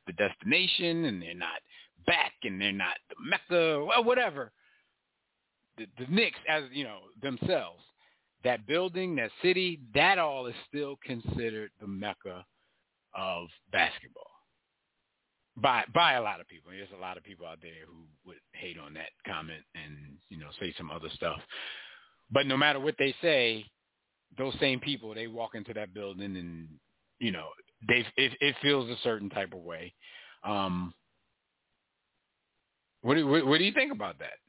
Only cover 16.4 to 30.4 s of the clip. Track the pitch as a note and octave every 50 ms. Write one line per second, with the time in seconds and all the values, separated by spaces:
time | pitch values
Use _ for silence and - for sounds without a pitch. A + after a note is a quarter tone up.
16.4 | E2+ _ F2+ D#2+ D2 E2+ F#2 F#2+ G2+ F#2+ G2+ F#2 F#2 F#2 F#2 E2+ - - G2 E2+
17.4 | F2 E2 E2 D#2+ E2 E2+ E2 D#2+ D#2+ E2 E2+ E2 E2 D#2 D2+ _ _ F2+ E2+ -
18.4 | _ _ - - F2 F2+ E2 D#2+ D2+ D2 D2+ D#2 D#2+ - _ _ - - F#2+ D#2+
19.4 | D#2 D#2+ D#2+ D#2 - _ - E2+ D#2 D2+ D2+ C#2+ C#2+ C#2+ C#2 C#2+ _ - G2 D#2+
20.4 | D2+ D2 D2+ - G2+ F2 D#2+ - E2 D2+ D2+ E2+ D#2+ D#2+ - - - E2 D#2+ -
21.4 | - - - - - - - - - - - - - _ _ _ _ - - C#3
22.4 | C#3 C#3 C3 C3 D3 D3+ C#3+ C#3 C3+ D3+ D3 - C#3+ C3+ B2+ - - E3+ D3+ C3
23.4 | B2 A#2 A2+ A2 G#2 - _ _ _ _ _ _ _ _ _ _ _ _ - -
24.4 | C3 C3+ A#2+ - D3+ C#3 C3 B2 - C#3+ C#3 A2+ A2+ A2 G#2+ A2 A2+ A2+ A2 A#2
25.4 | A2+ A2+ - A2+ G2+ A2+ A2 G#2+ G#2+ F#2+ F2+ G#2+ G2+ G2 F#2+ F#2 G2+ G2 F#2+ F2+
26.4 | F2 E2+ E2+ E2 E2 D#2+ D#2 C#2+ _ _ _ _ _ _ _ - A#2 A2+ F#2+ E2
27.4 | D#2 D#2 - - - _ _ - A2 G#2+ A#2+ B2 A2+ - - - C3+ B2+ - -
28.4 | C#3+ C#3+ C3+ - - C#3+ C#3+ C#3 B2 A2+ A#2+ - - B2 A2+ G#2+ G2+ G2 - G#2
29.4 | G2 E2+ F#2 F#2 E2+ E2+ E2+ D#2+ F2 F#2 - _ - - - - - - - _